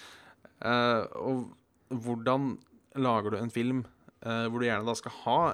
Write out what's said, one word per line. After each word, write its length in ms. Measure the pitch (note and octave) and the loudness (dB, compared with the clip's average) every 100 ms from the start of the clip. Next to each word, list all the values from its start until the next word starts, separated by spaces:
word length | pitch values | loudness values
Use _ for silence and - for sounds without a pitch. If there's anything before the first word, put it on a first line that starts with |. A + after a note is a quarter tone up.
| - - - - - _ | -20 -20 -20 -20 -20 _
Eh, 440 | - A#2+ A#2+ A#2 - - | 0 2 4 2 0 -4
og 360 | A2 C3 A#2+ - _ _ _ | -2 -2 -4 -14 _ _ _
hvordan 640 | B2+ A#2 A#2 A#2+ C3 C#3 - - - _ C3+ | -6 -4 -2 0 0 0 -6 -14 -20 _ -2
lager 360 | B2+ A2+ G#2 | 2 2 2
du 60 | G2+ | -2
en 120 | A#2 | -2
film, 360 | A#2+ A#2+ C3 A#2 _ - _ | -2 0 -2 -4 _ -20 _
eh, 260 | A2+ A2+ A#2 | -6 -2 -2
hvor 120 | A#2+ | 0
du 60 | A#2+ | 0
gjerne 180 | G#2+ A2 | 2 0
da 80 | |
skal 180 | A2+ A#2+ - | -4 -6 -6
ha 160 | - C3+ E3 | 2 4 4